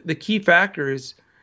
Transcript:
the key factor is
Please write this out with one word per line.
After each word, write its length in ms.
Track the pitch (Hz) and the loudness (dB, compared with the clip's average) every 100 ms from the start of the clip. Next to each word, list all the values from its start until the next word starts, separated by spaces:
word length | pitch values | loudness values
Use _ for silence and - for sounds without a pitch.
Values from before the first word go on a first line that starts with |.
| 170 | -6
the 100 | 160 | -8
key 220 | - 214 | -4 0
factor 540 | 202 175 196 196 139 | 4 4 2 -2 -6
is 240 | 135 131 - _ _ | -6 -10 -20 _ _